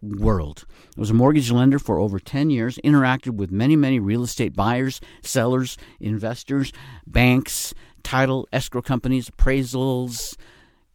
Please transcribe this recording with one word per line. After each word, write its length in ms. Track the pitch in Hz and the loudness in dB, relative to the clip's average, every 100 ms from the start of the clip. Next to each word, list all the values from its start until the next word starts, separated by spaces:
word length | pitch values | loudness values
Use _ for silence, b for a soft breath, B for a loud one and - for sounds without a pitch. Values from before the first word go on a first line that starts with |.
world. 640 | 104 101 110 98 76 76 - b b - | -10 -2 2 2 -2 -10 -18 b b -8
I 40 | |
was 100 | 107 | 0
a 40 | |
mortgage 360 | 113 131 151 120 | 4 4 4 2
lender 280 | 120 131 139 | 4 4 2
for 200 | - 87 | 0 0
over 200 | 104 98 | 0 -4
ten 320 | - 139 156 | -6 -4 0
years, 280 | 127 120 127 | 0 -2 -2
interacted 500 | 147 147 127 127 127 | 2 4 4 0 -4
with 160 | 107 95 | -6 -4
many, 260 | 95 131 156 | 0 2 4
many 240 | 135 131 | 4 2
real 220 | 98 117 | 0 -2
estate 320 | 120 - 107 | -2 -4 -4
buyers, 460 | 87 104 123 131 - B B | 0 0 0 -2 -6 B B
sellers, 540 | - 127 117 127 127 - B B | -4 0 2 2 -2 -8 B B
investors, 720 | 107 107 110 127 - 139 135 B B B - | -6 -4 -6 -8 -4 -2 -2 B B B -4
banks, 680 | 117 123 127 - - - - b _ | 2 4 4 0 -6 -8 -12 b _
title, 460 | - 131 135 131 - | -4 0 0 0 -4
escrow 300 | 131 - 123 | -4 -4 -6
companies, 480 | - 123 123 131 120 | -4 -2 0 -2 -4
appraisals, 1040 | - 131 135 123 127 135 127 127 117 - - b b b b b | 2 2 2 0 -2 -2 -2 -4 -8 -12 -14 b b b b b